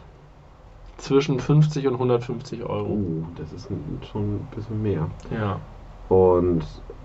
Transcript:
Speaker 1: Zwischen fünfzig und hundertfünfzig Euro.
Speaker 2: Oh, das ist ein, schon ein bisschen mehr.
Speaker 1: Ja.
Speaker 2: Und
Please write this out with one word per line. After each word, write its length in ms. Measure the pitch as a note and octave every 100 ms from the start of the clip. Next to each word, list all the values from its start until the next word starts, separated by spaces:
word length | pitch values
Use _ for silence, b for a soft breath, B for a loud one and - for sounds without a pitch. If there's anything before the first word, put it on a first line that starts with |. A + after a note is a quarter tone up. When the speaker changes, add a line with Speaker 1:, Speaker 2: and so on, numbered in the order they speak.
| - - - - - - - - - -
Speaker 1:
Zwischen 420 | - C#3 D3 B2+
fünfzig 460 | - D3+ D3+ C#3+ C3+
und 120 | B2
hundertfünfzig 680 | B2+ A#2+ - A2+ - A#2
Euro. 240 | G2+ G#2 G#2
Speaker 2:
Oh, 360 | G#2+ F2+ D#2+ D#2+ -
das 160 | D#2+
ist 180 | E2 -
ein, 300 | D#2+ D2 - -
schon 260 | A2 G#2 G2+
ein 120 | -
bisschen 280 | A2+ G#2 G#2+
mehr. 240 | G#2+ E2+ D#2+ - -
Speaker 1:
Ja. 300 | A2+ G#2 F#2+ - - - - -
Speaker 2:
Und 560 | F#2+ F#2 F2+ F2+ E2 D2+ - - -